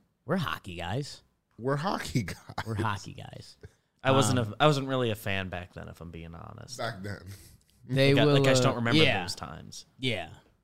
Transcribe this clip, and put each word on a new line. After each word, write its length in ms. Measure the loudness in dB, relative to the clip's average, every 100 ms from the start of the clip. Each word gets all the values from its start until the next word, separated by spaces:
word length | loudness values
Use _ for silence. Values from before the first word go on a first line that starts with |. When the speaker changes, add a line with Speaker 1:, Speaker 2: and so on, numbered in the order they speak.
| _ _
Speaker 1:
We're 120 | -2 -2
hockey 400 | -2 -6 -8 -8
guys. 460 | -4 -4 -6 -12 _ _ _ -8
Speaker 2:
We're 180 | -2 -2
hockey 460 | -2 -4 -2 -4
<laughs> 20 |
guys. 120 | -4 -8 -12 -10 -6
Speaker 1:
We're 80 | -2
hockey 380 | -2 -2 -8
guys. 420 | -14 -14 -16 -18 -20 -20 _ _ _
Speaker 3:
I 80 | 2
wasn't 260 | 4 4 2
Speaker 1:
Um, 160 | 0 2
Speaker 3:
a, 60 |
I 20 | 4
wasn't 180 | 4 0
really 220 | 0 0
a 60 | -2
fan 320 | -2 -4 -4
back 240 | -8 -10
then, 140 | -14 -14
if 120 | -14
I'm 120 | -14
being 220 | -14 -14
honest. 440 | -14 -16 -16 -14 -8
Speaker 2:
Back 240 | -8 -8
then. 180 | -10 -10 -12 -18 -20 -20 _ _ -4
Speaker 1:
They 260 | 4 6
Speaker 3:
Like, 80 | 6
I, 40 | 6
Speaker 1:
will, 60 |
Speaker 3:
like, 80 | 6
I 80 | 6
just 100 | 6
Speaker 1:
uh, 40 | 4
Speaker 3:
don't 100 | 2
remember 260 | 2 6
Speaker 1:
yeah. 200 | 6 2
Speaker 3:
those 120 | -2
times. 520 | -8 -12 -14 -16 -18 -20 -6
Speaker 1:
Yeah. 320 | -4 -4 -6 -14 _ _